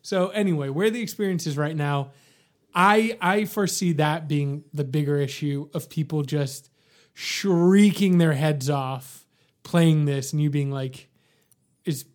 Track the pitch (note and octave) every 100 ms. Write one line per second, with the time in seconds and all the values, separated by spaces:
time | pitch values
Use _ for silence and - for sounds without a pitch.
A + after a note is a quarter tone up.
0 | - F#3+ F#3 G#3 G3+ D#3 C#3 C#3 G#3+ A3
1 | G#3+ - G3 F3+ D#3+ C#3+ D3+ D#3+ C#3+ C#3+
2 | C#3 _ _ _ _ _ _ F3 F#3+ G#3+
3 | A3+ A3 F3 G#3 G#3+ G#3+ F#3 - F3+ D3+
4 | D3+ D#3+ D#3 D3 C#3+ D3 - D3 C3+ D3+
5 | C#3+ C#3+ C#3 - D3 C#3 C#3+ D#3+ - -
6 | D3+ D#3 C3+ D3+ C3+ - _ _ _ _
7 | _ - - - G3 F3 F3 G3 G#3 -
8 | F#3+ F3 E3 C#3 D#3 D3 C3 C#3+ C3 C3+
9 | - - _ _ _ _ - E3+ E3 D#3
10 | D3 C#3 C3 D3+ D3 C#3+ C#3 C3+ C3+ C3
11 | - _ _ _ _ _ _ _ - C#3
12 | -